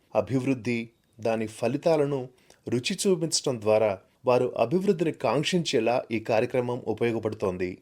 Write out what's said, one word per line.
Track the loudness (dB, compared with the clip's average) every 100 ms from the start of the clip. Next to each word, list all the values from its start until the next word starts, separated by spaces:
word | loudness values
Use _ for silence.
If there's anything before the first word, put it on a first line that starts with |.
| _ -2
అభివృద్ధి, | 0 0 0 -2 -2 -4 -4 _ _ -6
దాని | -2 -2 -4
ఫలితాలను | -4 -2 0 2 2 2 -2 -6 _ _ _ -4
రుచి | -2 -2 -2 0
చూపించడం | 0 0 -2 -2 -2
ద్వారా | 2 4 4 0 _ _ 2
వారు | 2 2 0
అభివృద్ధిని | 0 2 0 0 0
కాంక్షించేలా | 0 0 0 2 0 2 0 2 0 0
ఈ | -4
కార్యక్రమం | 0 2 2 0 -2 -4 -4
ఉపయోగపడుతోంది. | -2 0 0 -4 -2 -2 -2 -4 -6